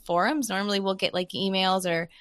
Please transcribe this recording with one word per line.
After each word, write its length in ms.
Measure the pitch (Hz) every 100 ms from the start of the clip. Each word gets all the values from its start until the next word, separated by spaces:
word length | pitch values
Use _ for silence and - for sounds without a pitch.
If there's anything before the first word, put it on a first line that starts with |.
| -
forums. 420 | 175 202 302 240
Normally 320 | 190 208 202
we'll 160 | 196 190
get, 180 | 190
like, 180 | 180 180
emails 540 | - 190 190 190 190 180
or 180 | 165 170 -